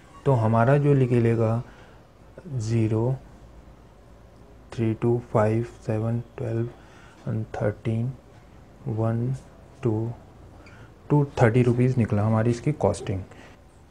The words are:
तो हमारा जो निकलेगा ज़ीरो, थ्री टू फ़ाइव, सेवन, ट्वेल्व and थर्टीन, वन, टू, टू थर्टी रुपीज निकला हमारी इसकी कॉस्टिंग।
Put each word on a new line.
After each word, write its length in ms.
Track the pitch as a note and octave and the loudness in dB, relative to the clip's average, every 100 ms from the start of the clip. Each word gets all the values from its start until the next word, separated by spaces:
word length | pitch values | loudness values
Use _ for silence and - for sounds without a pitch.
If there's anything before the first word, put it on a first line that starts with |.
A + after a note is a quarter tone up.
| - - C#3+ | -20 -6 0
तो 60 | |
हमारा 460 | B2+ A2 A2+ A#2 C#3+ | 2 2 2 4 4
जो 160 | C#3+ | 4
निकलेगा 720 | C3+ B2 B2 A#2 A2+ A2 A#2 - - - - - - - - F#3 C3 | 4 4 4 2 2 0 0 -6 -18 -20 -20 -20 -20 -20 -20 -10 -8
ज़ीरो, 600 | A2 A#2 A2 A2 A#2+ C3 - - - - - - - - - - - - - - - | -2 0 0 0 -2 -4 -10 -20 -20 -20 -20 -20 -20 -20 -20 -20 -20 -20 -20 -20 -14
थ्री 200 | - A2+ | -4 -2
टू 280 | A2 A#2+ A#2+ - | 0 0 -2 -2
फ़ाइव, 300 | A#2+ G#2+ A2+ | 0 2 0
सेवन, 560 | A#2 - - A2 A2+ A#2 - - | -4 -10 -6 -4 -2 -4 -6 -10
ट्वेल्व 320 | A#2 A2+ A#2+ - - - - - - | -6 -4 -6 -10 -20 -20 -20 -14 -8
and 140 | A2 A2 - | -6 -6 -4
थर्टीन, 560 | A2+ - A#2 A2+ B2 C3+ - - - - - - C3+ | -4 -4 -4 -4 -4 -8 -20 -20 -20 -20 -20 -14 -8
वन, 480 | A2 A2+ A#2 B2 C3 - - - - | -4 -2 -2 -4 -6 -10 -20 -20 -6
टू, 280 | - A2 A2+ A#2 - - - - - - - - - | -2 -2 -4 -10 -18 -20 -20 -20 -20 -20 -20 -20 0
टू 160 | D3 C#3 - | 2 2 2
थर्टी 200 | A#2 A#2+ | 4 4
रुपीज 360 | B2 A#2+ B2+ B2 | 4 2 2 2
निकला 260 | G#2+ G#2 | 0 0
हमारी 260 | G#2+ A2 A2+ | 2 2 0
इसकी 220 | A#2+ D3+ | -2 -4
कॉस्टिंग। 500 | D3+ G2 G2 - F#2 - - - - - - - | 0 0 0 -6 -6 -8 -18 -20 -20 -20 -20 -6